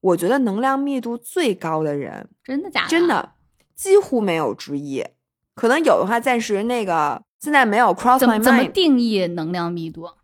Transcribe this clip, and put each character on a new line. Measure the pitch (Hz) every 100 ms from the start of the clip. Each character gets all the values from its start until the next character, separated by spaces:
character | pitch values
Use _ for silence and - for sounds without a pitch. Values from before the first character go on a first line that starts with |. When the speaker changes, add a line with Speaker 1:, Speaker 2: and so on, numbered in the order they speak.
Speaker 1:
我 | 185 175
觉 | 175
得 | 269
能 | 240 196
量 | 269 269
密 | 285 269
度 | 233
最 | 233 - - 294
高 | 180 165 156
的 | 156
人。 | 143 131 - - _
Speaker 2:
真 | - 269
的 | 381
假 | -
的？ | -
Speaker 1:
真 | 330 349
的， | 208 - _ _ _ _ -
几 | 381 392
乎 | 381 247
没 | 202
有 | 165 139
之 | 101 - 143
一。 | 143 135 - _ _ _ _
可 | - 233
能 | 277
有 | 320 -
的 | 190
话， | 233
暂 | 233 240
时 | 220 202
那 | 226 247 196
个， | 165 147 127 _ _
现 | 302
在 | 294 233
没 | 208
有 | 233
cross | 185 247 254
my |
mind。 |
Speaker 2:
怎 | 254
么， | 226
怎 | 233
么 | 240
定 | 262 - 349 262
义 | 233 208 175
能 | 175 160
量 | 175 170
密 | 175 165
度？ | 165 170 _